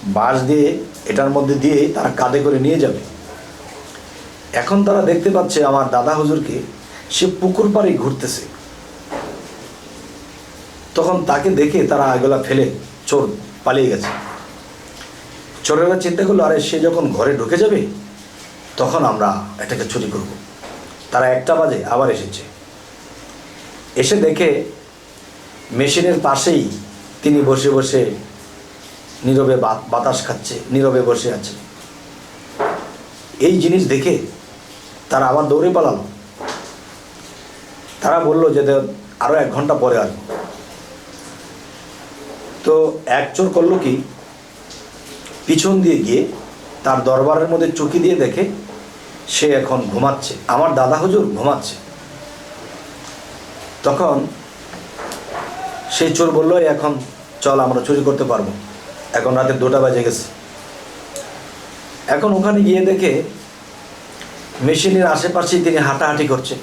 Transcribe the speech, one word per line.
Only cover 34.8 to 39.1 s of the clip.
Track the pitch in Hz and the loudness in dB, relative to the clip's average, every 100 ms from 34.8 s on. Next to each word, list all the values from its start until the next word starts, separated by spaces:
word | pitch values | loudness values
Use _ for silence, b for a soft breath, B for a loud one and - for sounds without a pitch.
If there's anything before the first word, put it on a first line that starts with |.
| - - - | -20 -20 -2
তারা | 131 131 | 0 2
আবার | 139 147 | 2 4
দৌড়ে | 147 175 | 4 4
পালালো। | 170 143 - - - - - - - - - - - - - - - - - - - - - | 4 2 0 -6 -14 -20 -14 -10 -10 -12 -18 -20 -20 -20 -20 -20 -20 -20 -20 -20 -20 -20 -4
তারা | - 165 | 2 2
বলল | 165 156 160 | 4 4 6
যে, | 139 | 4
"দে-, | 139 139 135 - - | 4 4 2 -8 -14